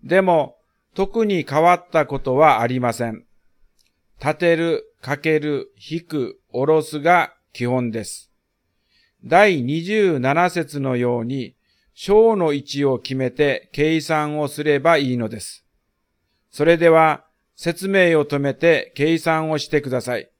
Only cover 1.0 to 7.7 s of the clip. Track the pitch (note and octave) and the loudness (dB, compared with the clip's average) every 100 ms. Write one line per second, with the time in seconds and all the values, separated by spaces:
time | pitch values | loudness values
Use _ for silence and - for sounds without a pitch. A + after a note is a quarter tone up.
1 | G3 A3 G#3+ F#3+ C3+ C#3+ E3+ F3 - E3 | -4 -2 0 -2 -2 2 4 2 0 -2
2 | C#3+ C#3 - B2+ D#3 A2+ A#2+ B2+ B2 A2+ | -2 -4 -2 4 4 4 0 -2 -2 -2
3 | A#2 A2 _ _ _ _ _ _ _ _ | -6 -8 _ _ _ _ _ _ _ _
4 | _ _ - D#3 F3 E3 E3 D#3+ - _ | _ _ -6 0 2 2 0 -2 -6 _
5 | - C#3+ D#3+ D#3 D3 C#3+ - _ - E3 | -8 -4 0 0 0 -6 -8 _ -12 -12
6 | _ D3+ A#2+ - _ A#2+ C3+ D#3 D3+ D3+ | _ -6 -6 -8 _ -4 2 2 0 -4
7 | D3+ F3 D#3 _ _ - A#2+ | 2 2 0 _ _ -6 -4